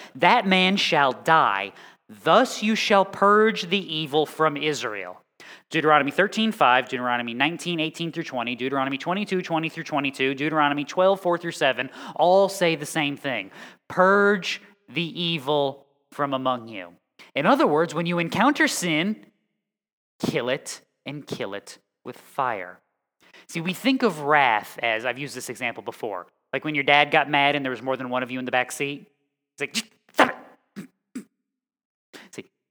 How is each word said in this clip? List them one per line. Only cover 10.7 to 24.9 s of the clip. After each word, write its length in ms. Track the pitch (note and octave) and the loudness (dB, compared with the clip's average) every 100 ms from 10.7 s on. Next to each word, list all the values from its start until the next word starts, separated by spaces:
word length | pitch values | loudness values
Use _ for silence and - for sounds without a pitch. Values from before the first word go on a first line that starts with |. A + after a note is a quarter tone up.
| C#3+ | 0
twelve 380 | C#3 - F#3+ F#3+ | -4 0 2 2
four 160 | F3+ E3+ | 0 -2
through 160 | E3+ | -4
seven, 360 | - C#3+ A#2+ C3 - - - | 0 0 0 -6 -10 -12 0
all 340 | E3 F#3+ F#3+ | 4 4 4
say 260 | G3 E3+ D#3 | 2 0 0
the 100 | D3 | -4
same 300 | E3 C#3+ C#3 | -4 -4 -4
thing. 340 | C#3 A#2 F#2+ - - - - | -6 -6 -8 -16 -20 -20 -6
"Purge 760 | - F#3 G3+ G3+ G#3 - - - _ - | 2 4 6 4 2 -2 -10 -12 _ -10
the 320 | B2+ E3 D#3+ | -8 -6 -4
evil 640 | E3+ E3 B2+ D3+ C#3 C3 _ _ _ | -4 -2 0 0 0 -2 _ _ _
from 220 | - C#3 | -6 -4
among 340 | C3+ C3 B2 A2+ | -2 -2 -2 -6
you." 260 | G#2 F2 E2 _ _ - C3+ | -14 -16 -18 _ _ -8 0
In 100 | D#3+ | 2
other 200 | E3+ B3+ | 4 4
words, 300 | D3+ E3+ D#3 | 2 0 -2
when 100 | E3+ | -2
you 140 | F3 | -2
encounter 480 | E3+ F3 B3+ D4 D4+ | -2 2 2 4 0
sin, 580 | - F3 D3+ G3 G#3+ - _ _ _ _ _ _ _ _ _ | 0 -2 0 -2 -4 -12 _ _ _ _ _ _ _ _ _
kill 300 | - D#3 B2 | -4 -2 -4
it 320 | C#3+ - - _ _ - | -4 -8 -16 _ _ -14
and 200 | C#3+ - | -14 -12
kill 260 | - G#2 | -10 -8
it 260 | G2+ - - _ _ B2 | -10 -14 -20 _ _ -18
with 120 | - | -18
fire. 640 | - - B2+ G#2 F2+ F#2 _ _ _ _ _ - - | -10 -4 -2 -4 -8 -16 _ _ _ _ _ -20 -12
See, 120 | E3+ | -8
we 140 | E3+ | -6
think 300 | F3 B3+ C4+ | -2 0 2
of 180 | A#3 D#3 | 0 0
wrath 580 | C#3+ D3+ C3 G#2+ G2+ - | 2 4 6 2 -2 -4
as, 240 | A#2 | -2